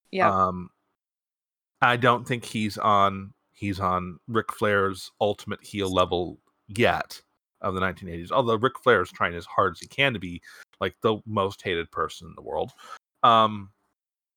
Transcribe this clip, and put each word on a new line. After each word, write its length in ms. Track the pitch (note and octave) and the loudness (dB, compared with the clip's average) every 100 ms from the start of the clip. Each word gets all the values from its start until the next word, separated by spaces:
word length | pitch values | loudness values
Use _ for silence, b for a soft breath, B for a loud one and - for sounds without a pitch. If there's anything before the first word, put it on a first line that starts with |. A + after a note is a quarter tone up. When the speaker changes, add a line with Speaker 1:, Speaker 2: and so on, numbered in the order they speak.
| _ | _
Speaker 1:
Yeah. 200 | F#3+ F3+ | 0 2
Speaker 2:
Um, 360 | F#2+ F#2 F2+ F2+ _ _ _ _ _ _ _ _ _ _ _ | 2 0 -2 -10 _ _ _ _ _ _ _ _ _ _ _
I 160 | B2 A#2+ | 2 4
don't 280 | B2 A#2+ B2 | 4 4 0
think 200 | B2 - | -6 -4
he's 320 | A#2 G#2+ G2+ | -4 -4 0
on, 560 | A2 G2+ G2 G2 G2 - _ | 2 4 4 2 -10 -18 _
he's 260 | _ G2+ F#2 | _ -6 -2
on 400 | F#2+ F2+ F2+ E2+ - | -2 -2 -4 -10 -4
Ric 280 | A2 - | -2 -2
Flair's 580 | - G#2+ G2+ G2 F#2+ - - | 0 2 4 2 -2 -10 -2
ultimate 420 | G#2 G#2 - G2+ | -2 -2 -8 -10
heel 300 | - G#2 F#2+ | -8 -4 0
level 460 | F#2 F2+ F2+ F2 D2+ _ _ - | 2 2 0 -4 -8 _ _ -10
yet 540 | G#2 G#2+ E2 - - _ _ _ _ | 2 2 2 -4 -14 _ _ _ _
of 140 | G2+ | -6
the 60 | F#2 | -2
nineteen 280 | F#2+ F2+ F#2 | -4 -4 -10
eighties, 240 | E2+ E2+ | -12 -2
although 240 | F2+ A#2+ A2 | 0 2 2
Ric 220 | B2 - | 0 0
Flair 200 | C3 A2 | 4 4
is 100 | F2+ | 2
trying 220 | - G2 | -2 -4
as 100 | E2+ | -4
hard 300 | - - G2 | -4 0 0
as 60 | D#2+ | -2
he 60 | - | -8
can 280 | - C#3 | -2 -2
to 40 | A2 | -2
be, 220 | F2+ F2 b b - - | -8 -12 b b -20 -8
like, 160 | F#2+ - | -8 -2
the 160 | A2+ G#2+ - | 0 0 -2
most 340 | G#2+ G2 F#2+ | -2 -2 -2
hated 300 | G2+ E2+ E2 | -4 -4 -4
person 340 | - D#2+ - E2+ | -6 -6 -8 -18
in 60 | D2+ | -18
the 60 | |
world. 300 | - D2+ - B B B _ _ | -8 -6 -6 B B B _ _
Um, 480 | B2+ A2+ A2 G#2 G2 _ _ _ _ _ _ | 4 6 4 0 -12 _ _ _ _ _ _